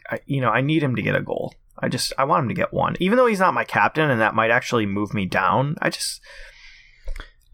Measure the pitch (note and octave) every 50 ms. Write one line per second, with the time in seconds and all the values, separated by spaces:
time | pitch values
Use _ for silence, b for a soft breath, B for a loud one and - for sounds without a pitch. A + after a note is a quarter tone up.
0 | - - A#2 A2 - - C#3 C#3 B2+ A#2 G#2+ A#2 C3 C#3+ D#3 D#3+ D3+ C3+ B2 A2
1 | G2+ G#2 G2 F#2 - - - - - - - - _ _ _ - - A#2+ - -
2 | - - - - C3+ C#3+ E3+ F3+ C#3+ A2+ F#2+ F2 - - - - - - - -
3 | F3 F#3 G#3+ B3+ B3+ A#3+ A3 F#3 F#3+ F3+ C3+ A#2+ A2 - - A2+ G2+ A2 - D3+
4 | D#3 D3 C3 A2+ A2 G#2 A2 A2 A2+ A2+ A#2 B2 - - - A#2+ A2 G2+ G2 G#2
5 | G#2 G2+ - G#2+ F#2+ F2+ - F#2 F#2+ F#2 F#2 A2+ C3 D3 - - - E3 E3+ -
6 | - - - B B B B B B B B B B B B B B B B B
7 | B B B B B B B B B _